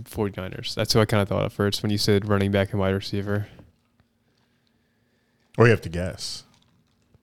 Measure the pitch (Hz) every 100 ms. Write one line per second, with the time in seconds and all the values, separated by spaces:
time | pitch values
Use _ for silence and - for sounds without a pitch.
0 | 110 117 104 95 92 - - - 107 117
1 | 107 107 95 95 101 - 101 - 107 104
2 | - 101 107 101 98 101 98 104 95 98
3 | - 104 101 104 101 - - _ _ _
4 | _ _ _ _ _ _ _ _ _ _
5 | _ _ _ _ _ - 117 107 85 85
6 | 90 65 - - - _ _ _ _ _
7 | _ _